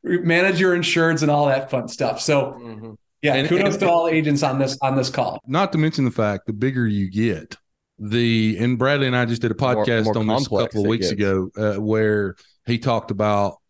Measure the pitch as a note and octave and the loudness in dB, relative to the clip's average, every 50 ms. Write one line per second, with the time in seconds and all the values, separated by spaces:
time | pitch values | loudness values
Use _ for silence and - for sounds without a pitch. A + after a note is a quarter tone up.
0 | - F3 F#3 F3 F3+ E3+ E3 E3+ F#3 G3 F#3 E3 F#3+ F#3 F3+ F3 E3 - - E3+ | -2 0 -2 0 2 2 2 4 2 2 2 2 2 2 2 2 0 0 0 2
1 | E3 E3 D#3+ D3+ D#3 D3 D3 D3 D3 C#3+ C3 C3+ C3+ - - B2+ A#2 - - - | 2 2 2 2 2 2 2 2 2 2 0 0 -2 -2 -4 -4 -4 -6 -6 -4
2 | C3+ A#2 A2 - - - D3 C#3 C3 C3+ C3+ - A#2+ A#2 A2 G#2+ A2 A2+ G#2+ - | -4 -4 -4 -4 0 0 2 2 2 -2 -6 -14 -16 -16 -16 -14 -16 -16 -18 -20
3 | _ _ _ _ - D3 C3+ C3 C3+ D#3 E3+ F3+ G3+ G3+ - - G3 F3+ E3+ E3+ | _ _ _ _ -2 0 0 2 2 2 2 2 2 0 0 0 2 2 4 4
4 | E3 E3 D#3+ D#3+ D#3 D3+ D3 C#3 D3+ C#3 C3 C3+ C#3 B2+ - - C#3 C3+ C3 C3+ | 2 2 2 2 2 2 0 2 0 0 0 0 -2 -2 -2 -2 -2 -2 0 0
5 | B2+ B2+ - - A#2+ F#2+ E2 - _ B2 C3+ E3 G3 F#3+ - D#3+ D#3 D#3+ D#3 - | -2 -2 -2 -2 -2 -2 -4 -8 _ -4 0 0 0 0 0 0 0 0 2 0
6 | C#3 B2 - - A2 G#2 G2+ F#2+ _ - G#2+ G#2 A#2+ C3 C3 B2+ A#2+ A2 G#2 G2+ | 0 0 0 0 0 0 0 -4 _ -8 -6 -2 -2 -2 0 0 0 0 2 0
7 | G2 F#2 F#2 G#2 A2 A#2 F#2+ D#2 - - - _ _ _ _ _ _ _ _ _ | -2 -2 0 0 0 0 0 -4 -8 -14 -20 _ _ _ _ _ _ _ _ _
8 | G#2+ G#2 G#2+ A#2+ A#2+ A#2 A#2 A2+ A2 A2 G#2+ F2 A2+ B2 B2+ A2+ B2 C3 D3 C#3+ | -8 -2 0 0 2 2 2 2 2 2 0 0 0 0 0 0 2 0 2 0
9 | C3+ C3 B2 B2 B2 A#2 A#2 A#2 A#2+ A#2 A2 - C#3 B2+ B2 G#2+ G#2+ G#2+ A#2 A2+ | 0 0 0 0 0 0 -2 -2 -2 -4 -2 0 0 0 2 0 0 2 2 2
10 | A2 A2 G#2 A#2 G#2+ G#2+ A2 C3 C#3 - - G2 A#2 A2+ - G#2+ G2+ G#2 A2+ A#2 | 2 0 0 0 0 0 0 0 0 0 0 0 -2 0 -2 -2 0 0 0 0
11 | F#2+ F2 D2+ G2 G#2 G2 F#2+ F#2+ F#2 F#2+ _ - G#2+ G#2+ G2+ G2+ G#2+ G#2+ A2 A2 | 0 -2 0 0 0 0 0 0 -2 -4 _ -4 -2 -2 -2 -2 -2 0 0 2
12 | A2 G#2+ G#2+ G#2 G2+ F#2+ F2+ _ - _ _ _ _ - A#2+ A2+ - C3 A#2 A2 | 2 2 2 0 -2 -4 -6 _ -20 _ _ _ _ -4 -4 -2 0 0 -2 -2
13 | - - G#2+ G2 G#2+ G#2 G#2 G2+ G2+ G2 - _ _ | -2 -4 -2 0 0 2 2 2 0 -2 -4 _ _